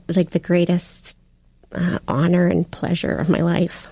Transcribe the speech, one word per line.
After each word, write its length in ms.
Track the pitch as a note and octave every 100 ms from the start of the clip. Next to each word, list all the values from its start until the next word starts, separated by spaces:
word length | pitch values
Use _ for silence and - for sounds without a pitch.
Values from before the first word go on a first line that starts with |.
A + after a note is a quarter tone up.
| -
like, 160 | F3+ E3+
the 80 | E3
greatest, 800 | - F3 F3 F3+ - - - - _ _ _ _ -
uh, 260 | - F3 - -
honor 400 | C3+ E3+ F3+ F3
and 240 | E3+ F3
pleasure 420 | - - E3+ -
of 160 | - D#3+
my 120 | -
life. 480 | E3+ E3+ F3 - -